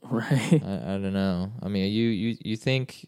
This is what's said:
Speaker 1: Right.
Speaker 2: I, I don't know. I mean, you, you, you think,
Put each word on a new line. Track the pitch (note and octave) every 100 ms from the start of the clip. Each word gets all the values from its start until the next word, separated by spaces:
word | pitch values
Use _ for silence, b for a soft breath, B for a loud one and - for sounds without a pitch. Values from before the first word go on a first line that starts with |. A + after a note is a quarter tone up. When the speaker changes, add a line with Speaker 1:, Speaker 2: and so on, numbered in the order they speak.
Speaker 1:
Right. | - A2+ - C#3 - D#3+
Speaker 2:
I, | G2 F#2+ C2 G2
I |
don't | G2
know. | G2 F#2+ F2+ F#2 A#2
I | F#2+
mean, | G2+ F#2+
you, | G#2+ A#2
you, | G#2 A2+ A2+
you | - A2
think, | - C3 C3 -